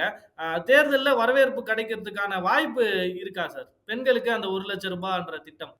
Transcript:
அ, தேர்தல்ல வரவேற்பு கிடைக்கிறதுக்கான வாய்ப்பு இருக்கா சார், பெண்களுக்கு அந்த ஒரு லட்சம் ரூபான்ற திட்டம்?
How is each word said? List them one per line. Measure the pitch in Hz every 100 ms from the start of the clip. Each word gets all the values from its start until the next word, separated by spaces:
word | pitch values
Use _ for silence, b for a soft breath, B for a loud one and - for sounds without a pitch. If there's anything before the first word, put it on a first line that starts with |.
| 185 - b -
அ, |
தேர்தல்ல | 165 170 170 277 294 269 277 247
வரவேற்பு | 226 269 262 -
கிடைக்கிறதுக்கான | 214 220 220 220 190 196 202 190
வாய்ப்பு | 185 269 302 247 220 190 180
இருக்கா | 180 190 190 160
சார், | 135 127 _
பெண்களுக்கு | - 233 254 247 233
அந்த | 220 196
ஒரு | 190
லட்சம் | 202 190 190 180
ரூபான்ற | 190 185 165 156
திட்டம்? | 156 - 151 -